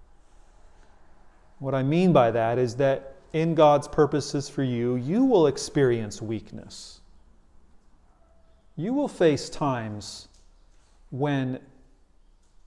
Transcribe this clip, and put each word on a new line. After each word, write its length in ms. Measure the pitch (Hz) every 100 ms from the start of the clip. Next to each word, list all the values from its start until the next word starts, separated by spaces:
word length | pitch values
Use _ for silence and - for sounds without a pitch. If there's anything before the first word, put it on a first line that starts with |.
| - - _ - - - - - - - - - - - - -
What 140 | 135
I 100 | 135
mean 300 | 131 160 185
by 180 | 151 117
that 280 | 113 113 123
is 160 | 127 117
that 400 | 139 135 - - -
in 220 | 156 165 160
God's 320 | 151 147 -
purposes 600 | - 147 151 - 143 135
for 140 | -
you, 340 | 131 120 120 123
you 260 | 123 208
will 240 | 269 214 147
experience 760 | 135 - 147 135 117 107 -
weakness. 800 | 110 110 - - 92 - - - - - - _ _ - - - _ - _ _ _ _ _ _ _ -
You 180 | 175
will 140 | 269 277
face 420 | - 175 139 -
times 800 | - 147 127 113 104 - - - - - _ _ _ _ _ -
when 480 | 127 147 139 131 127 - - - _ _ _ _ _ _ _